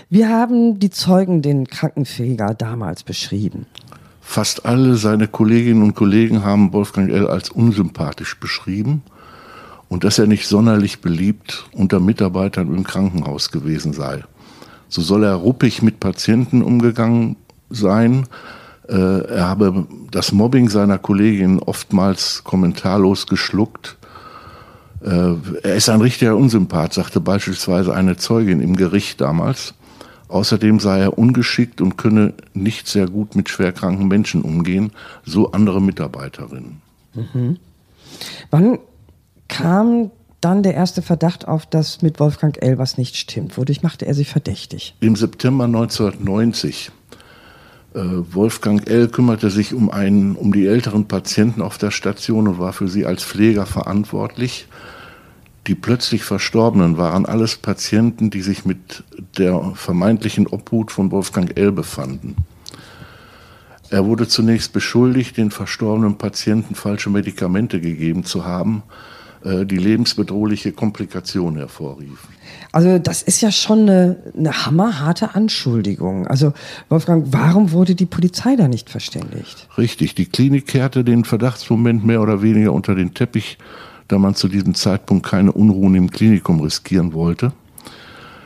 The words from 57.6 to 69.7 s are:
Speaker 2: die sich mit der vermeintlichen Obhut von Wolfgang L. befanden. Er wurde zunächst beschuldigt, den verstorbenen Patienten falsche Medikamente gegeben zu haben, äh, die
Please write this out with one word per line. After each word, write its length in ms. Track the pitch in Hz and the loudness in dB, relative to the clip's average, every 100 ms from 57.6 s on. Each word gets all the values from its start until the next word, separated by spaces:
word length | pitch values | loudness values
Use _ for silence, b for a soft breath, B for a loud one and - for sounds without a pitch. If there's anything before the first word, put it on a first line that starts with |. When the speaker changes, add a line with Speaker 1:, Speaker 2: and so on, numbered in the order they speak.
| 107 95 - 107 117 110 107 | -6 -6 -2 2 2 0 -2
Speaker 2:
die 140 | 101 | -2
sich 200 | 95 92 | -4 -4
mit 400 | 92 90 - - - - - - | -4 -6 -10 -20 -20 -20 -8 -2
der 360 | 90 90 87 90 | 0 0 -4 -8
vermeintlichen 720 | - 87 98 110 113 - - | -4 0 2 2 0 0 -2
Obhut 420 | 98 - 113 107 | -4 -4 -4 -2
von 220 | - 95 | -4 -2
Wolfgang 460 | 98 90 98 90 - | -2 -2 -2 -2 0
L. 160 | 101 | 0
befanden. 640 | 90 76 - 67 69 69 - - B B B B B B B B B B B B B - | 0 -6 -8 -10 -10 -8 -8 -8 B B B B B B B B B B B B B -4
Er 160 | 101 101 | 0 0
wurde 240 | 113 113 | 0 0
zunächst 420 | - 113 113 - | 0 2 0 -2
beschuldigt, 640 | 101 - 120 127 127 120 - | -4 0 2 2 2 -2 -2
den 160 | 107 | -2
verstorbenen 680 | - 98 - 110 110 104 101 | -4 -10 -4 -2 0 0 -2
Patienten 580 | 104 - 110 107 - - | -6 -4 -2 -2 -2 -6
falsche 340 | 101 104 104 | -6 -4 -2
Medikamente 720 | 101 98 - 90 92 120 92 | -2 -2 -4 -2 0 -2 -4
gegeben 420 | 85 78 82 87 | -4 -4 -4 -4
zu 220 | 87 92 87 | -4 -8 -6
haben, 380 | 90 101 107 B B B B B B | -4 -4 -4 B B B B B B
äh, 220 | - 92 | -4 -4
die 120 | 98 | -2